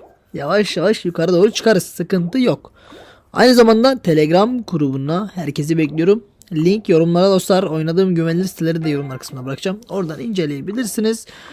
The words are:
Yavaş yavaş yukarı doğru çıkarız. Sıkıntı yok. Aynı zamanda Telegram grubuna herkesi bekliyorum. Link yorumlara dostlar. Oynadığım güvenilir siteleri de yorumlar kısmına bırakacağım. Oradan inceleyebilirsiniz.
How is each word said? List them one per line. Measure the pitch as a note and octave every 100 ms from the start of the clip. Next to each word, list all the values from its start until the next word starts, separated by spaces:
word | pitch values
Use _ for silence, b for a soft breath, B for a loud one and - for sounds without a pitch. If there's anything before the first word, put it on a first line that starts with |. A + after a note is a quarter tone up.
| - _ _
Yavaş | C#3+ C#3+ G3+ G#3 F3+
yavaş | F3 A3 F3
yukarı | E3+ E3
doğru | F3 G#3+
çıkarız. | - A3+ G3
Sıkıntı | - - E3+ F#3+ E3+ C4
yok. | B3 C#3+ - B B B B B B
Aynı | - A#3+
zamanda | B3 A3+ A3 C4 C4
Telegram | F#3 D#3 D3+ F3 A3+ B3+
grubuna | G#3+ E3 C#3+ C3+ C#3 E3+ G3+ F3+
herkesi | C#3+ C#3 D3+ E3
bekliyorum. | D3+ D#3 E3+ G#3+ - _ -
Link | D#3+ E3 G#3+ G#3+
yorumlara | D#3+ E3 F3 G3
dostlar. | F#3+ - F#3+
Oynadığım | F#3+ D#3+ D#3+ E3+ F#3+ E3+
güvenilir | E3 E3+ F#3
siteleri | - E3 E3
de | D#3+
yorumlar | C#3+ C#3 B2+
kısmına | - C3 B2+
bırakacağım. | C3+ F#3+ G#3 -
Oradan | F#3+ E3 D3+
inceleyebilirsiniz. | A#3 F#3+ D3+ C#3+ F3 A3 A3+ - A3 A3+ - B B